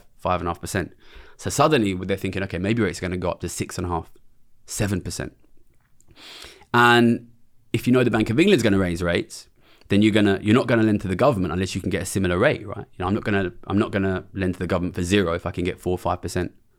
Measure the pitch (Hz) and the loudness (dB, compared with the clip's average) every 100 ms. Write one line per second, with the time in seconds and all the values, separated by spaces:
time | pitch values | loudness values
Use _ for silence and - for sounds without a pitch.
0 | - - 92 90 85 85 85 98 78 - | -8 -8 -4 -2 -4 -6 -6 -6 -6 -10
1 | - - - - - - 151 147 101 92 | -20 -20 -20 -12 -4 0 2 4 2 -2
2 | 95 98 98 92 95 87 95 117 98 82 | -4 -4 -4 -6 -6 -4 -2 0 0 -2
3 | 90 90 87 - 87 - - - 90 85 | -6 -4 -4 -6 -8 -8 -8 -8 -6 -6
4 | - - - - - - - - 101 95 | -8 -16 -20 -20 -20 -20 -12 -6 -4 -4
5 | 90 - - - _ - - _ _ _ | -6 -8 -10 -14 _ -20 -20 _ _ _
6 | _ - - - - - _ 120 120 120 | _ -20 -20 -20 -20 -20 _ 6 8 8
7 | 117 117 - - - _ _ 123 - 127 | 6 4 -4 -20 -20 _ _ -4 2 2
8 | 123 113 110 117 196 165 110 98 90 85 | 4 2 0 2 4 4 4 2 0 -2
9 | 87 90 - - - _ _ _ - 101 | -2 -2 -4 -12 -20 _ _ _ -2 2
10 | 107 107 101 98 104 120 123 117 110 104 | 4 4 4 2 2 2 4 2 2 2
11 | 92 92 131 104 87 87 95 98 95 87 | -2 0 2 2 -2 -2 -4 -4 -4 -4
12 | 87 101 92 90 139 - 101 98 - - | -4 -2 0 2 0 0 -6 -14 -14 -8
13 | 92 101 - 101 90 - - 98 - 101 | -2 -2 -2 -2 -2 -6 -4 -2 -2 -2
14 | 98 92 - 95 92 90 87 90 87 92 | -2 -4 -6 -6 -4 -4 -4 -2 -4 -6
15 | 87 101 85 87 87 90 87 - 90 90 | 0 2 2 -2 -4 -6 -6 -4 -4 -4
16 | 90 90 - 92 87 - _ | -4 -4 -4 -6 -6 -8 _